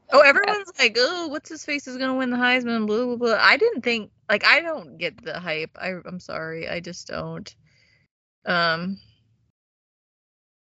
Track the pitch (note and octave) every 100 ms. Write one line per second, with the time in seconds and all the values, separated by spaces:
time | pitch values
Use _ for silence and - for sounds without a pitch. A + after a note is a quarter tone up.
0 | _ C#4 C#4+ D4+ G4+ G#4 G4 - B3 G#3+
1 | C4 F4+ E4 D4 - D#4 - C#4+ C4 B3+
2 | C4 C4 B3+ B3 B3 B3+ A#3+ A#3 G#3+ G#3+
3 | B3 A#3 A#3+ G#3 D#3+ C4 A#4 F#4 A#3+ A#3
4 | G3+ _ - G#3 G#3+ C4+ E4 D4+ D#3+ D#3+
5 | E3+ - E3 D3+ F3+ D#3 D#3 - F#3 F#3
6 | - F3+ - D#3+ D#3+ E3 - F3 E3+ F3
7 | - - D#3+ E3 - _ _ _ _ _
8 | _ _ _ _ - F3 E3+ D#3+ F3+ G3
9 | _ _ _ _ _ _ _ _ _ _
10 | _ _ _ _ _ _